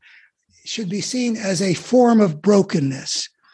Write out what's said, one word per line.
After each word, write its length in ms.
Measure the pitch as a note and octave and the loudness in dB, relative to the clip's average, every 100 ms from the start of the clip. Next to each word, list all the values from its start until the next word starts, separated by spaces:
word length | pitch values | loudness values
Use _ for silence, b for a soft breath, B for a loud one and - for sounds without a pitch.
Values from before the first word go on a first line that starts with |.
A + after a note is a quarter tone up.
| b b b b _ _ | b b b b _ _
should 260 | - - F#3+ | -14 -10 -8
be 120 | G3+ | -6
seen 340 | - B3+ A#3+ A3 | -6 -4 -4 -4
as 220 | G3 F3 | -4 -2
a 140 | G3 | -2
form 480 | E3+ - B3 A#3+ A3+ | -4 0 4 4 4
of 180 | G3+ D3 | 2 0
brokenness, 880 | G3+ G3+ F#3+ F3 C3+ C3+ - - - _ b | 4 4 4 0 -2 -4 -8 -8 -10 _ b